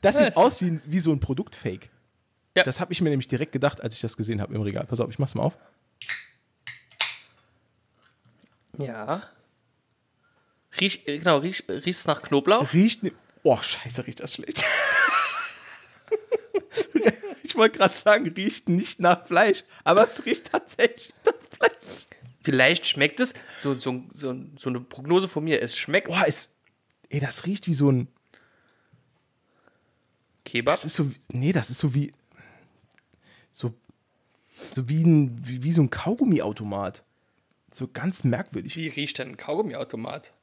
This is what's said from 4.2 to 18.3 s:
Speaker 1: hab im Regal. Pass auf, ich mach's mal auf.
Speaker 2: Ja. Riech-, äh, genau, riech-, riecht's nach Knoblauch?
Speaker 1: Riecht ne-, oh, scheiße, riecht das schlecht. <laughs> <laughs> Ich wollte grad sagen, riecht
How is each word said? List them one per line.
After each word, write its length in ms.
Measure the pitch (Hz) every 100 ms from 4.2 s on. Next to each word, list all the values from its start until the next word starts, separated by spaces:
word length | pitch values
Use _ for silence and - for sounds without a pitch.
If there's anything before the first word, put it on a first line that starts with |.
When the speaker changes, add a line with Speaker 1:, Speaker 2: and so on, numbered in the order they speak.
| 110 110
Speaker 1:
hab 100 | 101
im 120 | 104
Regal. 240 | 104 98 -
Pass 120 | 120
auf, 100 | 120
ich 80 | -
mach's 160 | 139
mal 80 | -
auf. 120 | 127 - _ _ _ _ - - - _ _ _ - - - - - - - _ _ _ _ _ _ _ _ _ _ _ _ _ _ -
Speaker 2:
Ja. 440 | 139 113 110 170 - _ _ _ _ _ _ _ _ _ _ _ _ _ _ -
Riech-, 260 | 190 - -
äh, 120 | 147
genau, 200 | 170 147
riech-, 260 | 156 190 -
riecht's 380 | 95 156 185 -
nach 160 | 147
Knoblauch? 500 | - 143 139 214 139
Speaker 1:
Riecht 300 | 160 214 -
ne-, 100 | 190 - _ _
oh, 160 | - 117
scheiße, 460 | - - 127 120 -
riecht 140 | 120
das 140 | -
schlecht. 300 | - - - -
<laughs> 40 | - 587 539 523 - - - - - - - - - - 440 - 440 - 403 -
<laughs> 720 | - - 302 220 - 202 190
Ich 120 | - 233
wollte 220 | 220 -
grad 180 | 190 -
sagen, 320 | - 208
riecht 400 | 175